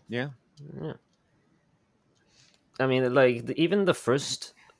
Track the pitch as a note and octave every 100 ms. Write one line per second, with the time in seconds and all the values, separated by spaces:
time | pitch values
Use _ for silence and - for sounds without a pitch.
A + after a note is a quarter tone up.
0 | - A#2+ C#3 C3 _ - D3 C#3 D#3 -
1 | _ _ _ _ _ _ _ _ _ _
2 | _ _ _ _ _ _ _ - C3 B2+
3 | B2+ C3 B2+ A#2 A#2 C3+ D#3+ G3+ F#3+ -
4 | - C#3 - - - - - _